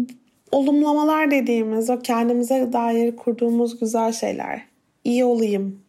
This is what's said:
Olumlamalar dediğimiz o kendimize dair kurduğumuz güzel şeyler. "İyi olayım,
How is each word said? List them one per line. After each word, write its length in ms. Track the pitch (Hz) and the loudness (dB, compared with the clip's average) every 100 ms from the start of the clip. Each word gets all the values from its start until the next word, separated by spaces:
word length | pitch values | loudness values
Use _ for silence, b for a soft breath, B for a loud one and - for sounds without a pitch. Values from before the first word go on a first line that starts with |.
| 247 - _ _ _ | -8 -10 _ _ _
Olumlamalar 800 | 277 277 294 294 294 302 311 311 | 0 2 2 2 2 2 2 2
dediğimiz 600 | 277 240 226 220 220 226 | 2 2 0 0 -2 -2
o 80 | 247 | -2
kendimize 720 | 247 233 233 240 240 262 254 | -2 0 0 0 0 0 0
dair 440 | 240 233 233 233 233 | 0 0 0 0 -2
kurduğumuz 640 | - 226 233 233 240 240 | -6 -2 0 2 0 -2
güzel 320 | 220 233 226 | -2 0 -2
şeyler. 500 | 226 202 - - - - _ _ _ | -2 -4 -6 -8 -10 -14 _ _ _
"İyi 200 | - 240 | -2 2
olayım, 580 | 247 233 214 202 196 196 | 2 2 0 0 -4 -8